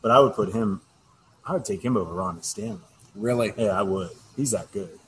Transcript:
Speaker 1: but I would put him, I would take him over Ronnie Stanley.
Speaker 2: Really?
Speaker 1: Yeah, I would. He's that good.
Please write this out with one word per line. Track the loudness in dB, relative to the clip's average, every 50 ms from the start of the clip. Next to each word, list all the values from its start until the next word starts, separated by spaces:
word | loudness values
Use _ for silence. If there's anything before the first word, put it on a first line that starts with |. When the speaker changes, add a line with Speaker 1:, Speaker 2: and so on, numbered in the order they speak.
Speaker 1:
but | 4 8
I | 8 8
would | 8 8 4
put | 0 -2 -2
him, | 0 -2 0 0 -2 -4 -8 _ _ _ _ _ _ _ _ _ _ _ _
I | -4 -4
would | -4 -2
take | -4 -6 -4
him | -2 0 0
over | 0 0 -2
Ronnie | -4 -4 -4 -6 -6 -8
Stanley. | -10 -10 -8 -8 -8 -8 -10 -10 -14 -20 _ _ -20 -20 _
Speaker 2:
Really? | -4 -2 0 2 2 0 0 0
Speaker 1:
Yeah, | 0 0 2 2 2
I |
would. | 0 0 0 -2 -4 -6 -10 -18 -20 -14 -6
He's | -4 -2 -2
that | -2 -4 -4 -6
good. | -10 -10 -10 -10 -14 -20 _